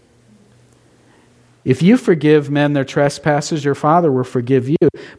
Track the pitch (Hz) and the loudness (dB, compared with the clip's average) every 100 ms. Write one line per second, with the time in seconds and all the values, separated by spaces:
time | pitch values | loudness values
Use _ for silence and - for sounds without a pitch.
0 | _ _ _ _ _ _ _ _ _ _ | _ _ _ _ _ _ _ _ _ _
1 | _ _ _ _ _ _ 113 127 175 247 | _ _ _ _ _ _ -2 2 4 2
2 | - 160 151 151 135 147 147 143 135 156 | 2 0 2 2 2 -2 0 -2 -2 -2
3 | 143 - 156 143 - 160 143 139 151 175 | -2 -2 -2 -2 -4 -4 -4 -2 0 2
4 | 165 131 127 127 120 135 123 156 160 - | 2 0 -2 -6 0 -2 0 0 0 -2
5 | - | -12